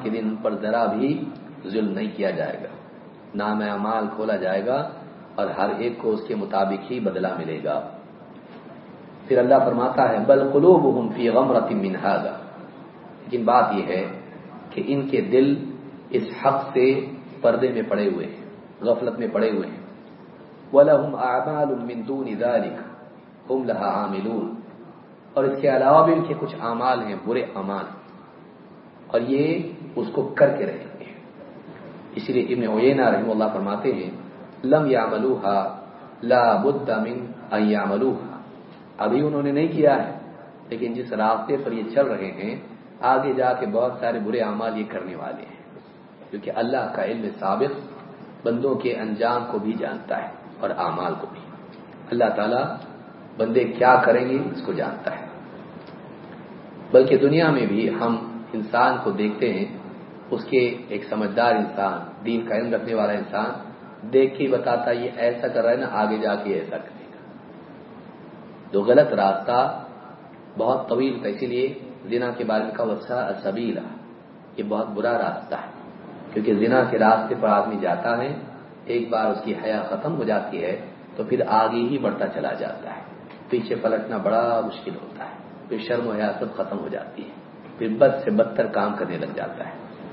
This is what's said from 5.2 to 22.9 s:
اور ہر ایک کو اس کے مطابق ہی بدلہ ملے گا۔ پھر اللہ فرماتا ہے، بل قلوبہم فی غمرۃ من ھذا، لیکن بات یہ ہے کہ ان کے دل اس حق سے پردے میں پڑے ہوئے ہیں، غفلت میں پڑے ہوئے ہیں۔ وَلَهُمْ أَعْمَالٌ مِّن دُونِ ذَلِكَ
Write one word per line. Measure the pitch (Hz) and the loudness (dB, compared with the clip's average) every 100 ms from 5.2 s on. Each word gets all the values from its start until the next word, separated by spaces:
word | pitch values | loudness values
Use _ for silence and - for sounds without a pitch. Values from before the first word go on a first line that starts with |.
| - - | -12 -4
اور | 98 | -2
ہر | - 104 101 | 0 0 0
ایک | 120 117 | -4 -2
کو | 113 | 0
اس | 107 - | 0 -2
کے | 107 | -6
مطابق | 98 98 98 98 - | -2 0 0 0 -4
ہی | 123 | -2
بدلہ | 101 92 92 87 | -2 0 -2 -2
ملے | 80 78 | -6 -4
گا۔ | 73 69 - - - - - - - - - - - - - - - | -2 -4 -4 -12 -18 -20 -20 -20 -20 -20 -18 -20 -20 -20 -18 -8 2
پھر | 123 | 4
اللہ | 123 131 127 | 8 6 6
فرماتا | 117 127 - 123 | 2 0 2 2
ہے، | 110 110 | 4 6
بل | 135 135 | 6 6
قلوبہم | 143 170 170 139 120 113 | 6 8 8 8 2 0
فی | 120 117 | 0 4
غمرۃ | 117 135 117 107 | 4 6 4 2
من | 107 98 92 | 0 0 0
ھذا، | 98 95 - - - - - - - - - - | 0 0 -2 -8 -12 -16 -18 -18 -20 -20 -20 -16
لیکن | - 123 113 | -6 0 4
بات | 123 107 | 6 6
یہ | 104 | 2
ہے | 82 92 - - - - - - - | 0 -2 -2 -8 -14 -16 -18 -18 -10
کہ | - - | -6 0
ان | 139 135 | 0 2
کے | 127 | 0
دل | 98 127 143 139 - - - - - | 4 6 6 4 -2 -10 -14 -16 -4
اس | 123 107 - 139 | -2 -2 0 2
حق | 135 - | 2 0
سے | 131 127 135 - - - - | 4 4 4 -2 -10 -16 0
پردے | 120 117 127 | 4 4 2
میں | 117 | 0
پڑے | 104 101 101 | 0 0 2
ہوئے | 87 - | 0 -4
ہیں، | - - - - - | -10 -16 -18 -20 -4
غفلت | 110 - 117 110 | 0 2 0 -2
میں | 110 | -2
پڑے | 101 113 | 2 2
ہوئے | 98 92 | 0 -4
ہیں۔ | - - - - - - - - - - | -8 -14 -18 -20 -20 -20 -20 -20 -20 2
وَلَهُمْ | 139 151 143 143 127 | 8 8 8 4 0
أَعْمَالٌ | 127 123 151 151 139 123 117 | 0 2 0 0 0 0 -4
مِّن | 117 110 | -6 -6
دُونِ | 135 123 104 | -4 -4 0
ذَلِكَ | 120 117 90 - - | 2 2 0 -6 -12